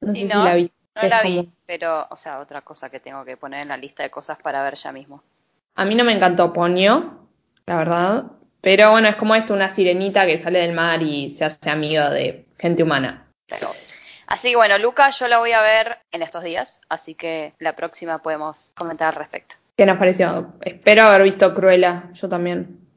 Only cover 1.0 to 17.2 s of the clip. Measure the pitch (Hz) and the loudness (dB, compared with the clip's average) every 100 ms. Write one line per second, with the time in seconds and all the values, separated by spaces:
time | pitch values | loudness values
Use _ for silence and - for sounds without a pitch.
1 | 196 220 190 175 175 _ - 170 165 156 | 0 2 0 -2 -6 _ -14 -8 -6 -6
2 | - - 160 139 143 143 - 151 131 131 | -8 -16 -16 -16 -16 -18 -18 -18 -16 -16
3 | 135 135 127 131 139 143 143 131 139 - | -18 -16 -16 -16 -14 -12 -12 -12 -14 -12
4 | 143 147 - 151 151 139 139 135 143 135 | -12 -12 -14 -12 -8 -6 -6 -8 -14 -18
5 | 139 139 _ _ _ _ _ - 196 226 | -20 -20 _ _ _ _ _ -6 -2 2
6 | 240 208 180 175 175 175 175 180 196 285 | 2 2 2 2 0 0 0 2 2 2
7 | 339 - _ _ _ _ - 170 165 170 | -2 -14 _ _ _ _ -8 -4 -2 0
8 | 185 240 - - _ _ 190 196 214 220 | 0 -2 -6 -16 _ _ 2 6 6 6
9 | 214 208 214 220 220 202 190 202 180 180 | 4 0 0 0 0 -2 -2 0 0 0
10 | 196 196 185 160 170 180 170 170 170 165 | 0 0 2 0 -2 -2 0 -2 -2 -2
11 | 156 143 139 - 156 - 151 151 151 156 | -2 -6 -8 -6 -6 -6 -6 -4 -2 0
12 | 143 143 135 - _ - 170 170 160 139 | 0 -2 -6 -8 _ -6 -2 0 0 -2
13 | 127 - _ _ - - - - - - | -4 -10 _ _ -16 -12 -12 -14 -20 -20
14 | - - - - 247 240 214 202 233 285 | -20 -18 -10 -6 0 2 2 2 0 2
15 | 277 - 247 233 233 226 214 220 226 - | 0 0 0 0 2 2 2 2 0 -8
16 | _ 170 160 170 175 170 - - - 160 | _ -10 -10 -10 -8 -8 -10 -14 -12 -12
17 | - 160 | -12 -12